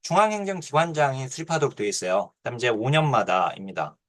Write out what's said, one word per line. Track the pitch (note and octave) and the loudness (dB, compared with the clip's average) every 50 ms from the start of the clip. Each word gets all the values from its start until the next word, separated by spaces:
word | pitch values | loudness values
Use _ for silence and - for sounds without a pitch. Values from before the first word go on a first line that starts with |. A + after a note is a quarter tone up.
중앙행정기관장이 | _ - E3 F#3+ G#3+ G#3+ G#3+ G#3 G3+ F#3+ G3 F3+ D3+ - C#3 D3+ E3 E3+ D#3 D3+ D3 C#3 C3+ C3 C3 | _ 2 4 4 4 4 2 -2 -4 -4 -6 -6 -8 0 2 2 2 2 2 0 2 2 0 -2 -6
수립하도록 | C3 - - E3 - E3 D#3 C#3+ C3 - | -8 -8 -10 -6 -4 0 0 0 0 0
되어 | - G#2 | -2 -4
있어요. | G#2 G2 - F#2 F2+ F#2 G2+ G2+ - _ | -2 -2 -2 -2 0 0 0 0 -2 _
그다음 | _ _ B2 B2 | _ _ -10 -6
이제 | A#2+ A#2 B2 | -2 0 0
오 | A2+ G#2+ A2+ C3 | 0 2 0 2
년마다입니다. | C#3+ D#3 D#3 D3 C3 A2+ F#2+ - F#2 F#2 F2+ E2 - - F#2+ F#2+ F2+ E2 D#2 D2+ - _ _ | 2 2 2 4 2 2 2 2 2 2 2 0 -2 -6 -12 -10 -6 -6 -6 -6 -8 _ _